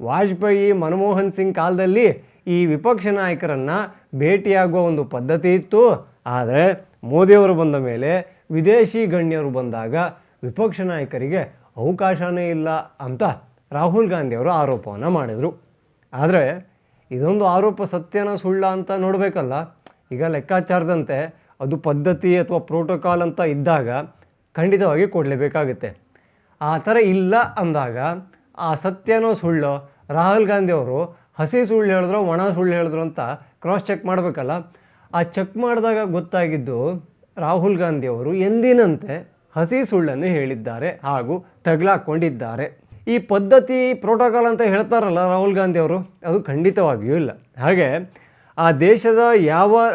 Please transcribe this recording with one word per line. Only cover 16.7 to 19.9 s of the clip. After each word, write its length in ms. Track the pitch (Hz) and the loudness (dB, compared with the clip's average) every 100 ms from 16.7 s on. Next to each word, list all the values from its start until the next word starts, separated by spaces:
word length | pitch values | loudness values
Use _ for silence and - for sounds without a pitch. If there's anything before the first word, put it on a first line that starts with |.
| _ _ _ - | _ _ _ -10
ಇದೊಂದು 340 | 127 151 208 196 | -4 -2 0 2
ಆರೋಪ 380 | 185 208 202 | 2 0 -2
ಸತ್ಯನ 520 | 190 175 170 202 208 196 | -6 -6 -6 -4 -4 -4
ಸುಳ್ಳ 300 | 185 190 190 | -2 0 0
ಅಂತ 260 | 190 185 | -2 -4
ನೋಡ್ಬೇಕಲ್ಲ. 840 | 196 185 190 196 185 131 139 165 _ - | -2 -2 0 -2 -2 -4 -6 -8 _ -20